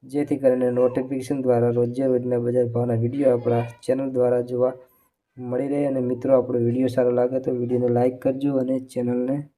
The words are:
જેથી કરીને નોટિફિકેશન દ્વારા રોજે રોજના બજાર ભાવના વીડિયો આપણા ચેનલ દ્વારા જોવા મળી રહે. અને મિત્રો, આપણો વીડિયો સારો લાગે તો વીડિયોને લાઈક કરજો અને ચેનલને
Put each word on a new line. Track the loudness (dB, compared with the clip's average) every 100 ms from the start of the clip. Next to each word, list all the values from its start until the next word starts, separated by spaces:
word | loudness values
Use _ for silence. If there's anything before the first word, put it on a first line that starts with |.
જેથી | -6 -6 -2 2
કરીને | 2 4 2
નોટિફિકેશન | 2 2 2 -4 -6 -4 -4
દ્વારા | 2 2 2 2
રોજે | 0 0 0
રોજના | 0 0 -2
બજાર | 0 0 0
ભાવના | 0 0 0
વીડિયો | 0 2 2
આપણા | 2 2 0 -2 -10
ચેનલ | -4 -2 -2
દ્વારા | 0 2 2
જોવા | 0 0 0 -2 -16 _ _ _ _ -12
મળી | -6 -4 -2
રહે. | 0 0
અને | 0
મિત્રો, | -2 -2 2
આપણો | 2 2 0
વીડિયો | 0 2 0
સારો | 2 2
લાગે | 2 0 0
તો | -2
વીડિયોને | -4 -2 0 2 2
લાઈક | 2 0
કરજો | -4 -2 -2 -2
અને | -2 -4 -4
ચેનલને | -6 -2 -2 -2 -4 -6